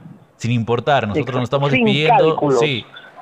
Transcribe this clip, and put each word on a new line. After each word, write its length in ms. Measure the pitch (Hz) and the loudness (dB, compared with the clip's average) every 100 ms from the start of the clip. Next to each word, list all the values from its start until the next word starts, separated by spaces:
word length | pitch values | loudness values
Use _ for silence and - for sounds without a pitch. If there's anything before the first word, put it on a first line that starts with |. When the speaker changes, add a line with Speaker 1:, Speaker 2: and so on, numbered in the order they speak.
| - - _ - | -20 -20 _ -8
Speaker 1:
Sin 140 | 113 | -4
importar, 540 | 120 110 120 131 135 107 | -2 -2 -2 0 0 0
nosotros 300 | 147 131 127 | -4 -4 -4
nos 140 | 120 | -2
Speaker 2:
Exacto, 180 | 139 139 | -2 0
Speaker 1:
estamos 40 | |
Speaker 2:
sin 140 | 135 220 | 2 2
Speaker 1:
despidiendo, 440 | 139 156 208 160 | 2 2 4 4
Speaker 2:
cálculos. 300 | 156 147 127 | 2 0 2
Speaker 1:
sí, 260 | 147 117 - - - - | 2 -2 -8 -18 -20 -16